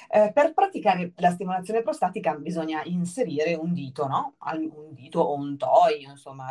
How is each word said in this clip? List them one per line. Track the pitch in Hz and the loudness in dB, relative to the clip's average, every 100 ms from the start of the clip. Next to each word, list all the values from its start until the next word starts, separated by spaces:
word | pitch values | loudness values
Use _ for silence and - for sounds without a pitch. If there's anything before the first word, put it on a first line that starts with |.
| - | 0
eh, | 214 208 | 4 4
per | 294 320 381 | 4 4 4
praticare | 392 320 202 180 175 - | 0 2 2 2 -2 2
la | 175 | 2
stimolazione | 175 180 185 180 226 | 2 -2 -4 -2 -2
prostatica | 233 294 180 208 170 151 | 0 0 -2 0 -2 -2
bisogna | 156 165 156 156 | -4 -4 -2 -4
inserire | 147 180 175 254 233 143 165 | -2 -2 -2 -2 -2 0 0
un | 160 175 | 0 -2
dito, | 139 135 151 135 | -2 -4 -4 0
no? | 165 294 - | 0 -2 -8
Al, | 147 160 | -6 -6
un | 156 151 156 123 | -6 -10 -18 -20
dito | 131 165 | -4 0
o | 160 143 | 0 0
un | 143 143 | -4 -4
toy, | 117 147 170 147 | 2 4 4 0
insomma, | 139 139 139 135 131 | -6 -18 -18 -14 -10